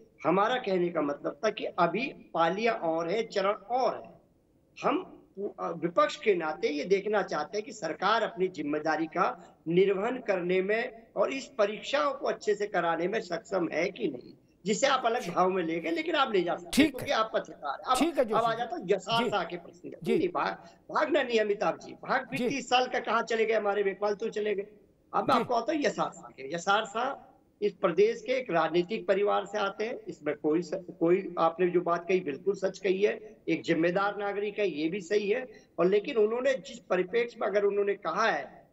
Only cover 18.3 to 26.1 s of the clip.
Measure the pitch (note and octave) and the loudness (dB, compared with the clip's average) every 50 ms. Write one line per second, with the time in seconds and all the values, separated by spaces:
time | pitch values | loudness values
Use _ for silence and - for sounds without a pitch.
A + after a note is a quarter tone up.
18.3 | G#3+ G#3+ A#3 A#3 A3+ A3+ A#3+ - F4 F4 A3 F3 G#3 F#3 - - A#3 A3+ A#3+ G#3+ | 2 2 2 2 0 0 -4 -6 -6 -6 0 0 0 0 0 0 0 0 0 2
19.3 | G#3 G3 E3+ E3 F3 F3 - - - - - C#3 - - F3 - A3+ E3 D#3 F3 | 0 -2 -2 -2 -6 -10 -12 -14 -20 -16 -16 -16 -14 -8 -2 0 2 2 2 0
20.3 | - C#3 D#3+ F#3+ - - - - - - _ - E3+ A#3 D#4 C4 D#4 D4 C4 A#3+ | 0 -2 -2 -2 -4 -6 -12 -20 -20 -20 _ -4 -2 0 0 2 2 2 2 2
21.3 | A#3 A3 G#3+ G#3 G3+ - F#3+ E3 D#3 - - - - - - - A3 - - - | 2 2 2 2 0 0 0 0 -2 -2 -6 -16 -16 -12 -4 -2 -2 -2 -2 -2
22.3 | - - B3 A#3+ C4 C4+ - - B3 B3+ B3+ B3+ - B3 - B3 G#3+ A#3 A3+ - | -4 -2 -2 -2 -2 -2 -2 2 2 2 2 2 0 -4 -2 0 0 0 0 0
23.3 | A#3 A3+ A3 G#3 A3+ G#3+ G3+ G3+ G3 G#3 G3+ G3 F#3+ F#3+ G3+ G#3 G#3 G3 A3+ A3 | 0 0 2 2 2 2 2 0 0 2 2 0 0 0 0 -2 -2 0 -4 -4
24.3 | F3+ G#3+ G#3 G#3+ G3+ F#3+ G3 - - - _ _ _ _ _ _ - F3+ G#3+ B3+ | -4 -2 -2 -2 -2 -2 -4 -8 -10 -20 _ _ _ _ _ _ -4 -2 0 2
25.3 | C4+ A#3+ A3+ - B3 A#3 - - E4 D4+ C#4 G#3 - F3 D#3 C#3+ | 2 2 2 2 0 -2 0 0 -2 0 0 0 0 0 -4 -4